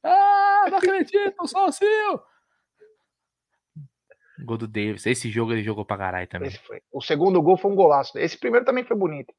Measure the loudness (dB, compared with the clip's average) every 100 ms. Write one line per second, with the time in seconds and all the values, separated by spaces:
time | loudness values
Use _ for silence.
0 | 4 4 4 4 4 4 2 2 0 0
1 | 0 0 -2 -4 -6 0 0 2 0 0
2 | -2 -4 _ _ _ _ _ _ _ _
3 | _ _ _ _ _ _ _ -20 -20 _
4 | _ _ _ -20 -8 -8 -6 -6 -6 -4
5 | -4 -4 -4 -4 -2 -2 -4 -6 -6 -6
6 | -4 -6 -8 -8 -10 -12 -18 -20 _ -14
7 | -4 0 2 4 4 2 2 4 6 4
8 | 0 -4 -4 -4 0 0 2 -4 -2 -2
9 | -2 -4 -16